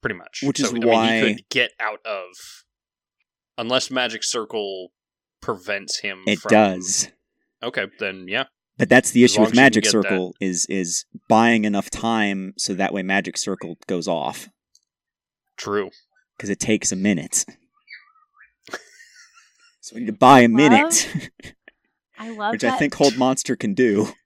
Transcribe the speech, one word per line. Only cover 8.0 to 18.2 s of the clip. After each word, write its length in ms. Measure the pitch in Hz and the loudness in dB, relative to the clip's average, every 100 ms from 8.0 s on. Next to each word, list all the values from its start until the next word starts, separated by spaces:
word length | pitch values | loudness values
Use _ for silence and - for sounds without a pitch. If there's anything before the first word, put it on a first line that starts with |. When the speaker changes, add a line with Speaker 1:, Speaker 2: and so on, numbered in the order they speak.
| 104 95 92 | -10 -10 -8
Speaker 1:
yeah. 180 | 107 135 _ _ _ | -8 -8 _ _ _
Speaker 2:
But 120 | 131 | 4
that's 220 | 131 - | 4 4
the 120 | 120 | 4
Speaker 1:
As 80 | 120 | 4
Speaker 2:
issue 80 | 107 | 4
Speaker 1:
long 40 | 110 | 4
Speaker 2:
with 80 | |
Speaker 1:
as 20 | 117 | 6
you 40 | |
can 40 | 135 | 6
Speaker 2:
Magic 180 | 110 | 6
Speaker 1:
get 80 | 107 | 2
that. 100 | 110 | 0
Speaker 2:
Circle, 320 | 98 98 90 - | 0 -2 -4 -6
is, 260 | 98 87 - | -6 -4 -4
is 400 | 95 87 85 - - _ | -4 -4 -8 -10 -20 _
buying 360 | 113 117 113 107 | 4 4 2 0
enough 240 | 101 - | -4 -6
time 640 | - 113 113 101 98 95 - | -8 -4 -2 -2 -4 -10 -10
so 160 | - | -8
that 200 | 92 98 | -4 -4
way 100 | 101 | -4
Magic 340 | 92 98 95 - | -2 -4 -4 -8
Circle 400 | - 95 87 85 - | -8 -8 -10 -14 -8
goes 200 | 90 82 | -6 -4
off. 420 | 82 64 - - _ _ _ _ _ _ _ _ _ _ - | -4 -6 -10 -20 _ _ _ _ _ _ _ _ _ _ -16
Speaker 1:
True. 340 | - 101 98 _ _ _ _ _ | -6 -6 -6 _ _ _ _ _
Speaker 2:
'Cause 100 | - | -8
it 100 | 196 | -6
takes 320 | - 110 - | -2 -2 -2
a 40 | 95 | -2
minute. 500 | 101 90 82 - - - _ _ _ - _ _ | -2 -2 -4 -8 -8 -14 _ _ _ -20 _ _